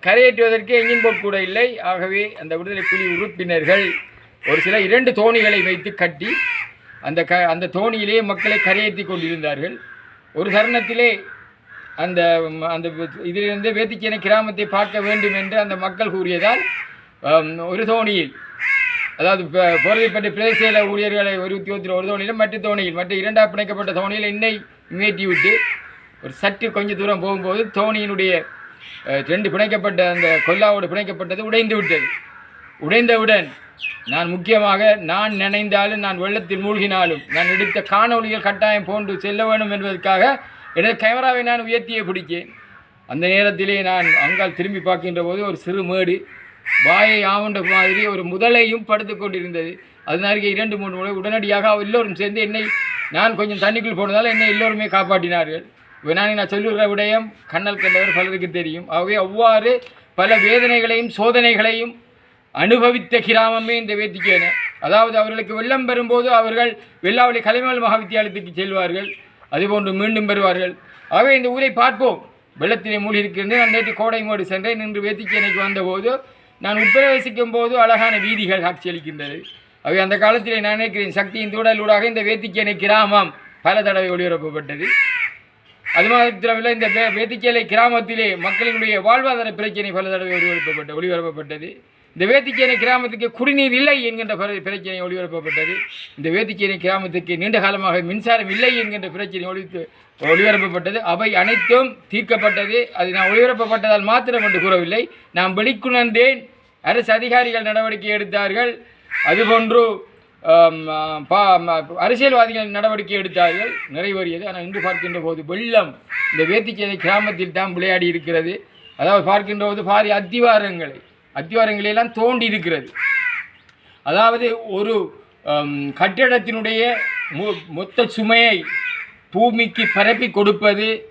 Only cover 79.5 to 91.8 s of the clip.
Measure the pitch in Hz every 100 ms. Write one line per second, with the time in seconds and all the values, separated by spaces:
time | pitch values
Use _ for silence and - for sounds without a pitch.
79.5 | - _ _ 139 185 190 202 214 233 214
80.5 | 220 208 214 226 196 196 190 196 220 214
81.5 | 214 226 220 214 208 233 226 208 220 214
82.5 | 185 208 196 202 214 208 202 180 - -
83.5 | - 160 202 202 190 185 180 180 165 156
84.5 | 151 143 147 - 381 523 480 - - _
85.5 | _ _ _ - 220 220 240 240 202 226
86.5 | 226 233 226 220 208 226 196 226 233 240
87.5 | 240 170 214 240 240 202 226 220 180 180
88.5 | 202 233 226 220 202 196 247 262 240 226
89.5 | 196 214 208 202 185 190 190 185 180 175
90.5 | 170 160 151 147 151 180 170 165 151 147
91.5 | 151 156 -